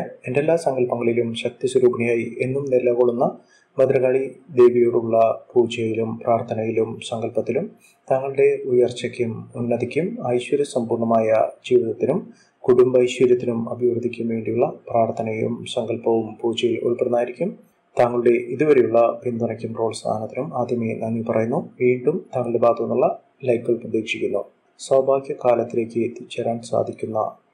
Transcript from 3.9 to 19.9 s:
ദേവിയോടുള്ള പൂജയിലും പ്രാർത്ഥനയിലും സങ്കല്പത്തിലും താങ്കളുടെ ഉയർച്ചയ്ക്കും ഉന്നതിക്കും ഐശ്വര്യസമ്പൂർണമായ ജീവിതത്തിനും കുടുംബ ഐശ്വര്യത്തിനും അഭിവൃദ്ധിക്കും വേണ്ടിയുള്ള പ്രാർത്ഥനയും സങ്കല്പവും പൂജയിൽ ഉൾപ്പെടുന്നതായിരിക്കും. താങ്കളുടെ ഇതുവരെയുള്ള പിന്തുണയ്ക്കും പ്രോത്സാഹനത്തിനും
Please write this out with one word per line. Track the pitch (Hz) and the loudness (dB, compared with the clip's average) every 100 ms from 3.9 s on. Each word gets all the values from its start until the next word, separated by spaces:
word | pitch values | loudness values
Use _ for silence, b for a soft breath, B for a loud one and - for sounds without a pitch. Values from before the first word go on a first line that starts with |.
| 131 127 127 - - - | 4 2 0 -2 -10 -8
ദേവിയോടുള്ള | 127 120 120 117 117 113 113 113 - - | 6 6 8 4 2 2 2 4 2 0
പൂജയിലും | 123 117 117 113 107 113 113 | 2 2 0 -4 -2 -4 -4
പ്രാർത്ഥനയിലും | - 113 - 110 110 113 110 107 | 0 0 0 -4 -2 -2 -2 -4
സങ്കല്പത്തിലും | - 117 113 110 - 120 208 - b b - | -8 -6 -4 -6 -4 -4 -6 -12 b b -4
താങ്കളുടെ | 131 139 135 139 139 135 | -2 -2 2 2 2 0
ഉയർച്ചയ്ക്കും | 123 120 123 120 - 113 110 113 120 | 2 2 0 -8 -4 -4 -4 -12 -8
ഉന്നതിക്കും | 120 120 117 143 180 233 131 | -4 -2 -2 -2 -4 -6 -2
ഐശ്വര്യസമ്പൂർണമായ | 123 120 143 143 127 113 113 113 113 110 110 - - | -2 0 -2 0 -2 -2 -2 2 2 2 2 2 -2
ജീവിതത്തിനും | - 123 113 104 113 170 - B B B | 0 2 2 -2 -2 -2 -4 B B B
കുടുംബ | - 127 127 127 | 2 6 6 4
ഐശ്വര്യത്തിനും | 123 - 127 120 123 117 117 | 2 2 2 4 2 -4 -6
അഭിവൃദ്ധിക്കും | 113 120 117 117 - 117 | -2 -2 0 -4 -6 -4
വേണ്ടിയുള്ള | 113 110 113 143 - | -4 -4 -2 -2 -4
പ്രാർത്ഥനയും | - 117 110 110 113 110 117 117 113 | -4 0 0 -2 -6 -4 -4 -4 -6
സങ്കല്പവും | - 113 113 113 113 107 - | -6 -4 -4 0 0 -2 -4
പൂജയിൽ | 120 113 120 113 | -4 0 -2 0
ഉൾപ്പെടുന്നതായിരിക്കും. | 123 120 123 120 120 - 180 233 _ _ _ - | -2 0 0 0 -2 -4 -6 -6 _ _ _ 0
താങ്കളുടെ | 120 120 120 117 120 | 2 4 4 2 0
ഇതുവരെയുള്ള | 123 151 135 113 113 117 - | -2 4 6 6 6 4 2
പിന്തുണയ്ക്കും | 127 117 113 110 113 | -4 -2 -4 -4 -8
പ്രോത്സാഹനത്തിനും | 113 113 | -4 -4